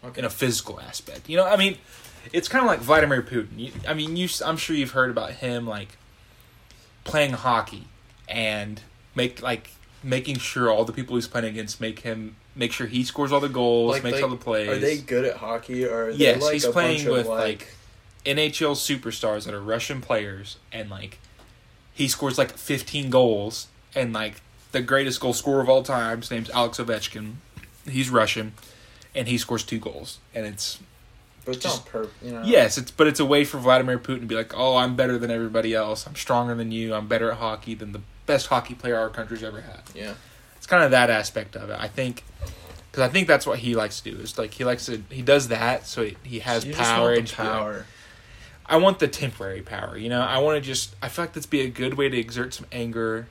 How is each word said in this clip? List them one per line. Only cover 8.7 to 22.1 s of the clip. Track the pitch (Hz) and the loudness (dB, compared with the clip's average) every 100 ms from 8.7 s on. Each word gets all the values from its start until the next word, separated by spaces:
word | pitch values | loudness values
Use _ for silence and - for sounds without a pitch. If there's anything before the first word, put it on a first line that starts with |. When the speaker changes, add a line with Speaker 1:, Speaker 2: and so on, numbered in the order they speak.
| 104 - - - | -10 -16 -20 -12
Speaker 2:
make, | - 123 - | -2 -2 -2
like, | 123 117 - - - - | -4 -4 -6 -20 -20 -16
making | 135 127 127 131 | -4 -2 -2 -6
sure | - - 123 | -4 0 4
all | 107 | 4
the | 113 | 2
people | - 120 120 | -2 -2 -2
he's | 113 | -2
playing | 120 113 | -4 -4
against | 107 107 - | -6 -8 -6
make | 113 107 | -8 -6
him, | 120 110 107 107 _ | -8 -8 -8 -14 _
make | - 120 | -4 -4
sure | - 120 | -2 -2
he | 123 | 0
scores | 123 - 139 | -2 0 2
all | 143 | 2
the | 139 | 2
goals, | 127 120 117 117 | 2 4 4 4
Speaker 1:
Like, | 107 | 2
Speaker 2:
makes | 123 135 | 0 0
Speaker 1:
like, | |
Speaker 2:
all | 135 | 0
the | 123 | -2
plays. | - 110 107 | -2 -2 0
Speaker 1:
are | 131 | 0
they | 139 151 | 0 -2
good | 127 123 | -2 0
at | 127 - | 0 -2
hockey, | 110 113 - 127 123 | -6 -6 -6 -4 -2
or | 113 113 | -2 -2
are | |
they, | 113 | 4
Speaker 2:
Yes, | 135 127 | 6 6
Speaker 1:
like, | 147 | 4
Speaker 2:
he's | 151 | 2
Speaker 1:
a | 123 | 2
Speaker 2:
playing | 120 - 156 | 2 2 0
Speaker 1:
bunch | 147 | 2
of, | |
Speaker 2:
with, | 123 113 | 0 0
Speaker 1:
like | 110 | -2
Speaker 2:
like, | 110 104 - - - - - - - | -2 -4 -10 -20 -20 -20 -20 -10 -2
N | 143 | 0
H | 151 - | 0 0
L | 151 | 0
superstars | 143 - 139 120 110 113 107 107 | 0 -2 -2 -4 -4 -2 -2 -6
that | |
are | 101 | -10
Russian | 101 113 117 135 | -4 -4 -2 -8
players, | 123 117 104 95 98 - - | -2 -2 -2 -10 -14 -16 -14
and, | 113 104 | -12 -12
like, | 98 107 - - - - - - - _ | -12 -14 -18 -20 -20 -20 -20 -20 -20 _
he | - | -2
scores, | 139 | 0